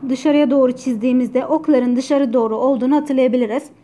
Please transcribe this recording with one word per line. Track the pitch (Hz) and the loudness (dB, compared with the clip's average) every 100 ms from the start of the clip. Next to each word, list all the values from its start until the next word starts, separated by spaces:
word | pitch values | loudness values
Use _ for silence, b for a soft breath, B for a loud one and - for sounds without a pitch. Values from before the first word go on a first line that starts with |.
| 269 | -6
dışarıya | 262 302 294 294 | -2 0 2 2
doğru | 277 254 | 2 2
çizdiğimizde | 254 262 220 254 254 247 254 262 | 0 -4 -2 0 0 0 -2 -2
okların | 311 302 262 247 247 | -2 2 2 2 -2
dışarı | 262 285 269 | 0 0 0
doğru | 240 220 220 | 0 0 0
olduğunu | 262 262 254 294 | 0 0 0 0
hatırlayabiliriz. | 294 262 254 247 226 254 - - | 0 0 2 2 0 -4 -8 -16